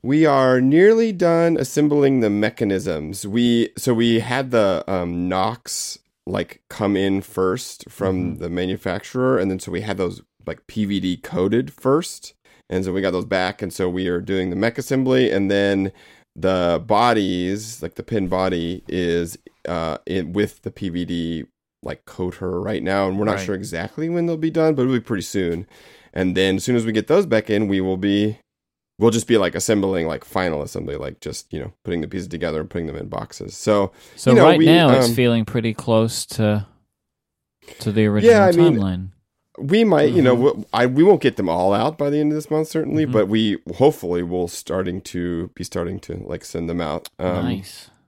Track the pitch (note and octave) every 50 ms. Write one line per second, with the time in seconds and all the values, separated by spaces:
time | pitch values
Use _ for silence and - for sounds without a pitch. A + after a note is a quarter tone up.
0 | - A#2+ C#3+ D#3 D#3+ D3+ C#3 C3+ C3 B2+ B2+ B2+ B2+ C3+ C#3+ E3 F#3+ G#3 A3+ A3+
1 | A#3 A3+ G3+ E3+ F3+ E3+ E3 E3 E3+ E3+ E3 D3+ C3+ - - D3+ D3+ D3 D3 D3
2 | C#3 C3+ C3+ C3 A2+ G#2+ G2+ G#2 G#2+ G#2+ - - A#2 G2+ G2 F#2 D#2 F#2 E2 D2+
3 | D2+ D#2 G2 G2+ - G2+ G2 A#2+ A#2+ A#2+ A#2+ A#2 A#2 - _ - - C3 A#2+ A2+
4 | A#2 A#2 A#2 A2+ A2 A#2 B2 C3+ C3+ C3 B2 A2+ G#2 G2 F#2 D#2 - - F#2+ F#2
5 | F2 F2 F2 F2 F2 F2+ F2+ F#2 F#2+ G#2+ A#2 A#2+ _ - - - - - - -
6 | _ _ _ _ _ - G2 G2+ E2+ - - _ _ _ - - G#2+ G2 G2+ F#2+
7 | G2 G2 G2 G2 F#2 - - - F#2+ F#2 F#2 C3 - - - - - - - -
8 | G2+ F#2+ F#2+ F#2 F2+ - - - E2+ E2+ E2+ F2+ F2+ F#2 F#2+ G2 - F#2+ F2+ G2+
9 | - - - B2+ B2+ C3 C3 G2+ F#2+ G2 F#2 F#2 - - F2 F2 G#2 G#2+ G2 F#2+
10 | F#2 F2 - - _ _ _ _ - - - - _ - - A2 G#2+ G2 G2+ F#2+
11 | F#2 F#2 F2+ - - - - F2 F#2 G2+ A2 A#2 C3+ D3 - - - B2+ C#3 D#3+
12 | F#3 - - - - - _ _ _ _ _ _ _ _ F2+ F#2 F#2+ F#2 F2+ G2
13 | F#2+ F#2+ F2 F2+ G2+ - G2 F#2 F#2 F#2 G2 - G#2 F2+ - - F#2+ F2+ F2 F#2
14 | F#2 F2 F2 F2 F#2+ G#2 G2 F#2+ F#2 F#2 F2 F#2+ G#2 A#2 A#2 - C3 - C3+ C3
15 | C3 B2+ C3 C3 B2+ - - G2 G2 F#2+ G2+ G2+ G2+ G2+ G2+ G2 F#2+ F#2+ - -
16 | - - - _ _ _ _ - E2+ F#2 F#2+ F#2 F2 F2 F2 D#2 - A2 G#2+ G#2
17 | A#2 B2 A#2 A2 G2+ F#2 F2+ F2+ F2+ F#2 G2 G#2+ A2 A2 A#2 - D#2 F2 _ -
18 | - - A#2 G#2+ F#2+ F2+ F#2 F#2 F#2 F#2+ F#2 E2+ E2+ E2+ F2+ - - - - F#2
19 | F2+ E2+ E2+ F2 E2+ E2+ - - _ - _ _ _ - F2 E2+ E2 D#2+ D2+ -
20 | _ - F2+ F#2+ E2+ D2 F2 G2+ G#2 G#2 - _ _ - - - G#2 F#2 E2 F2+
21 | F2 E2+ F2 E2+ E2 E2 E2 D#2+ - _ _ _ _ _ _ _ - - C#2+ _
22 | _ - - - F#2 F2+ F2+ - F#2+ F#2 F2+ F2 F#2+ G2 A2 E2+ - F#2 G2 G2
23 | G2 F#2+ F#2 G2 G#2+ G#2+ G#2 G2+ F#2+ F2+ G2+ F#2 G2 - - E2 F2+ G#2 - -
24 | D#3 E3 E3+ F3 E3+ E3+ E3 D#3 D#3 E3 D#3+ E3 D#3+ D#3+ D#3 C3+ B2+ C3 C3 A#2+
25 | G#2+ - A#2+ F#2+ E2+ - - G2+ F#2 E2+ E2+ E2+ F#2+ _ - - - - - -
26 | _ _ - - F#2 F#2 F2+ F#2 F#2+ F#2+ F#2+ F#2+ - - B2 A#2+ A2 A2+ G#2+ A2
27 | G#2 - D3+ G3 G3+ D#3 A2+ A2 - - G#2+ G2+ A2 G2+ G2 F#2+ F#2 F#2 F#2 F#2
28 | F#2+ G2+ G2 G#2 G#2 G#2+ G#2+ - _ _ _ _ _ _ _ _ _ _ _ -
29 | G#2+ A#2 G#2+ A#2 A2+ - A#2+ G#2+ F#2+ F2 - F2+ - - A2 G#2 G2 F#2+ F#2 F2+
30 | E2 D#2+ D#2 - - - - G2 F#2 F2 D#2 D2 D2 - - - E2+ - C#2+ D2
31 | C#2+ C#2+ - _ - - - - - _ - D#2 C2+ - _ _ _ - F2+ E2+
32 | D2+ - F#2+ F#2+ F#2 - E2+ E2 F2 E2 D#2 D#2 D#2+ - - F2 E2 D#2 D2 D#2+
33 | F#2 G2+ - - - - - - - - - - - G#2+ G#2+ G#2 G2 G2 _ -
34 | - - - - - B2+ B2+ - E3+ - F3+ D#3 D#3+ D#3 E3 E3+ E3 C#3 B2 C3+
35 | B2+ A#2 A#2 B2 B2 A#2+ A#2 A2+ G#2+ - - B2 A2 A2+ G#2+ - - - A2+ A2
36 | A2+ A#2 B2 - - - - - A2+ G#2+ G#2 G#2 G2+ - _ _ _ _ _ _
37 | _ _ _ _ _ _ _ _ _ _ _ _ _ - - - - A2+ G2+ A2
38 | G#2+ G#2+ G#2 G#2+ G3+ A#3 A#3 G#3+ G3 F#3 E3+ F3 E3+ E3+ D3 A2 G2 F#2+ F#2 F2+
39 | F#2+ F#2+ - _ _ _ _ _ _ _ _ - C3 C#3 F3+ A3 A#3 G#3+ F3 D3
40 | D3 D3+ - F3+ C#3 B2+ B2 A#2 B2 C#3+ - - - _ - A2 B2 B2+ B2+ C#3+
41 | E3 G3+ G3 C#3+ - C3 - - G2+ F2 E2 F2 F2+ F#2+ G2+ G2+ A2+ D3 D#3+ -
42 | D3 C#3+ D3 D3+ D3+ D3+ D3+ D3+ D3+ - D#3 D#3 D#3+ D#3 - E3 D#3+ - D3+ D#3
43 | D#3 C#3 B2 A2+ G2+ F#2+ G#2+ A2 A2+ G#2+ G2 - _ - F2 - C3 D3 D3+ -
44 | - E2+ F2+ F2 F2 E2+ F2+ F2+ F2 E2+ - - - - E2 F#2+ F#2+ F2+ F2+ F#2+
45 | - - - F2+ F2 F2 F2 E2 F2 F2+ _ - F2 - - F2+ F2 F2 F#2+ G2
46 | - - E2+ F#2 - - E2 - - - - F2 E2+ E2+ F2 F2 E2+ D#2 D2 E2+
47 | - - _ - F2 F2+ F2+ F2 F2 F2 - G2+ F#2+ - - - - _ _ _
48 | _